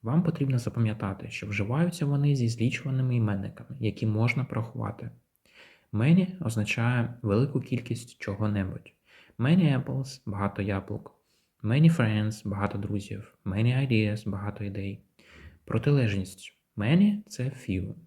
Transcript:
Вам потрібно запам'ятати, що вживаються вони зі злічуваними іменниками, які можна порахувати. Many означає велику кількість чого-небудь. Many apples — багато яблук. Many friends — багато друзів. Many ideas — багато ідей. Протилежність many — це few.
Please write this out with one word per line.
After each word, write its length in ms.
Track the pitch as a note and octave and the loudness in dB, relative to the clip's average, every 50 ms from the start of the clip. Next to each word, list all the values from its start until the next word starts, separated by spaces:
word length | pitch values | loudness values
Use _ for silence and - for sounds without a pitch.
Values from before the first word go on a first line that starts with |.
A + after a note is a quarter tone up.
Вам 220 | - A2 C3 E3 F3+ | -4 0 0 2 2
потрібно 340 | E3 D#3+ - C#3+ C3+ C3 B2 | 2 0 0 0 0 0 0
запам'ятати, 720 | A2+ - - A#2+ A#2 G#2+ G#2+ G#2+ A2+ G2 F#2+ F#2+ - A2+ | 0 -2 -2 0 0 0 0 -2 -4 -4 -4 -6 -8 -10
що 180 | - - - G#2 | -10 -10 -8 -6
вживаються 580 | G#2 G2+ G#2 G2+ A#2+ C#3+ E3+ F3+ F3 - - | -4 -4 -2 -2 0 0 0 0 0 -2 -2
вони 300 | C#3+ C#3+ C#3+ C#3+ D3 C#3+ | 0 2 2 4 4 4
зі 120 | C3 A#2+ A#2 | 4 2 0
злічуваними 680 | A#2 A#2 A2+ B2 E3 - - C#3+ C3 C3 C3 B2+ B2 | 2 2 0 0 0 -2 -4 -2 -2 0 0 2 2
іменниками, 540 | A#2+ A2+ G#2 G#2 G2 G2 G2+ - - - - - - | 2 2 2 0 -2 -4 -6 -10 -12 -16 -16 -10 -4
які 260 | B2 G#2+ G2+ - - | -2 -2 -2 0 -2
можна 380 | A2 G#2+ G#2 A2 A#2+ - - B2+ | 0 2 2 2 2 2 0 -4
порахувати. 680 | - - - A2+ A#2 - A#2+ A2 G#2 - - - A2+ - _ _ _ _ _ _ _ _ - - - - _ _ _ - | -2 -4 -4 -4 -4 -6 -6 -6 -6 -6 -8 -12 -14 -14 _ _ _ _ _ _ _ _ -20 -20 -20 -20 _ _ _ -2
Many 520 | G#2+ A2+ C#3+ E3+ F#3+ F#3 - - - - | 0 4 6 6 6 4 2 -2 -4 -4
означає 680 | - A2+ A2 G#2 - - - A#2 A#2 B2 B2 A#2 A#2 - - | -2 0 0 -2 -2 0 0 2 2 2 2 0 -2 -4 -4
велику 400 | - G#2+ G2 G#2+ C3+ C#3 - - | -2 2 2 4 2 2 0 -4
кількість 560 | - - - A#2+ A#2 - A#2 A2+ - - - _ | -4 -2 -4 -6 -4 -4 -8 -8 -8 -16 -18 _
чого-небудь. 760 | - - G2 F#2+ G#2+ G#2+ G#2 G2+ F#2+ F#2 - - - - _ _ _ _ - - - _ _ _ | -8 -8 -4 -2 -2 0 0 0 -2 -2 -6 -10 -16 -18 _ _ _ _ -20 -20 -20 _ _ _
Many 440 | A#2 C3 E3 F#3+ F3+ D3+ C#3 B2+ B2+ | 2 4 4 6 6 6 4 2 0
apples — 380 | - B2 C3+ C3+ C3 - - _ | -2 -4 -6 -6 -6 -10 -14 _
багато 360 | - G2 G2 G2+ G2+ - - | -10 -6 -2 -2 -2 -2 -2
яблук. 540 | G2+ G2+ G2+ F#2+ F#2+ - G2+ - - - _ _ _ _ _ _ _ _ _ _ - | -2 0 0 -2 -2 -4 -10 -10 -10 -12 _ _ _ _ _ _ _ _ _ _ -2
Many 340 | G#2+ A2+ C#3 D#3 E3 E3 - | 2 4 8 8 8 8 6
friends — 440 | B2 G#2+ G#2+ G#2+ G#2+ G#2+ A2 - - G#2 | 4 2 4 2 0 0 -2 -4 -6 -6
багато 300 | G2 G2 G2+ G2+ - G#2 | -4 -2 -2 -2 -2 -4
друзів. 600 | G#2 G2 G#2 G2+ G2+ - G#2 G2+ G#2 - _ _ _ | -6 -4 -4 -4 -4 -6 -10 -12 -12 -16 _ _ _
Many 420 | G#2 F#2 G2+ A2 A#2+ B2+ B2+ C#3 C3 | -6 -2 2 2 2 2 2 2 2
ideas — 420 | A#2+ A2 G#2+ G#2 G#2 G#2 - G#2 | 2 2 2 2 -2 -4 -6 -6
багато 340 | G2 G2 G2+ G#2 G#2 - G#2 | -6 -6 -6 -8 -8 -8 -8
ідей. 380 | G2+ G2 G2+ G2 G2 G2 - - _ _ _ - _ - - - - - _ _ | -8 -8 -6 -6 -8 -8 -10 -14 _ _ _ -20 _ -20 -20 -20 -20 -20 _ _
Протилежність 920 | - - A2+ - D3 C#3+ C#3+ B2 A2 G2 G2 F#2 F2+ - - - - _ _ _ _ _ - | -2 -2 0 2 4 4 4 4 2 0 -2 -4 -6 -10 -18 -20 -20 _ _ _ _ _ -4
many — 460 | G#2 A2+ D3+ F3+ G3+ G#3 G3+ G#3 - - | 0 2 4 6 6 4 4 0 -4 -12
це 160 | - - B2+ | -8 -6 -6
few. 500 | C3+ - - - - G2 F#2 F#2+ G#2 - - - | -6 -6 -8 -6 -4 -2 -2 -2 -4 -8 -12 -16